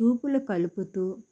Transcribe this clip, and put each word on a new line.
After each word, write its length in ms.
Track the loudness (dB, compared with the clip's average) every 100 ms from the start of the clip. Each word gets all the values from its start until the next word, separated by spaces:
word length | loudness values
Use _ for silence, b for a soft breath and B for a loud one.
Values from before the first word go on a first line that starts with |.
చూపులు 380 | 2 2 2 0
కలుపుతూ 640 | 0 0 -2 -2 -6 -4 -4 -6 -14